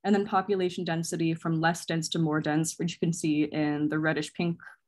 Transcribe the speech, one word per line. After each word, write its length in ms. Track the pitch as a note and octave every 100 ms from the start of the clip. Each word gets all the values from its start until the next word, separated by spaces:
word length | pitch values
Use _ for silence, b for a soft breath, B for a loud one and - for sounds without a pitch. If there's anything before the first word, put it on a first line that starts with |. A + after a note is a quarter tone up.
and 100 | G3
then 120 | G#3
population 580 | G3+ F#3+ F#3+ G3 F3+ F3+
density 500 | E3+ E3 E3 E3+ E3
from 280 | E3 E3 D#3+
less 240 | E3 E3+
dense 240 | - E3 D#3+
to 100 | E3+
more 220 | D#3+ D3+
dense, 360 | D3+ D3+ D#3+ -
which 140 | E3+
you 80 | -
can 140 | E3+
see 300 | E3 D#3+ D3+
in 420 | D3+ D#3 D3+ D3 D3+
the 100 | D#3
reddish 360 | D#3 D#3 D3+
pink 260 | - E3+ E3+ B B